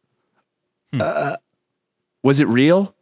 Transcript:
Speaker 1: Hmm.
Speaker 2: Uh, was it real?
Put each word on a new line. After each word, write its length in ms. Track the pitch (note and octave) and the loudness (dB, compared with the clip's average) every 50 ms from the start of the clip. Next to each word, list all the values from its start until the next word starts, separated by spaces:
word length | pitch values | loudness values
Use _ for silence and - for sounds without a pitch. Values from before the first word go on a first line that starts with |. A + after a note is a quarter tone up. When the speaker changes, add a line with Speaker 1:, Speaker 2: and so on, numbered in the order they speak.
| _ _ _ _ _ _ _ _ _ _ _ _ _ _ _ _ _ - | _ _ _ _ _ _ _ _ _ _ _ _ _ _ _ _ _ -10
Speaker 1:
Hmm. 80 | - - | -6 -6
Speaker 2:
Uh, 340 | D#2 D#2+ - - G2 A#2 - - _ _ _ _ _ _ _ _ _ _ _ _ _ _ _ _ - | -4 -4 -4 -4 -6 -6 -8 -12 _ _ _ _ _ _ _ _ _ _ _ _ _ _ _ _ 0
was 160 | C3+ C#3 C#3+ | 2 2 2
it 60 | D3 | 2
real? 460 | F#2+ A#2 B2 C#3 D#3 F3 G3 G3+ F#3 _ _ | 0 2 2 2 4 2 2 0 -4 _ _